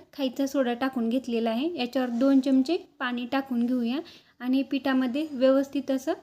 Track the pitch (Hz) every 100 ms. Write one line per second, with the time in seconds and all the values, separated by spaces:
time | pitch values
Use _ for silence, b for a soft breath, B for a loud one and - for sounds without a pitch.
0 | - - 262 254 277 285 240 240 262 262
1 | 226 254 254 233 226 226 320 339 240 269
2 | 254 233 269 277 269 262 262 370 - -
3 | 247 240 247 269 269 240 240 254 233 269
4 | 349 B B _ 247 262 269 277 269 262
5 | 262 254 311 269 262 269 269 285 269 262
6 | 311 392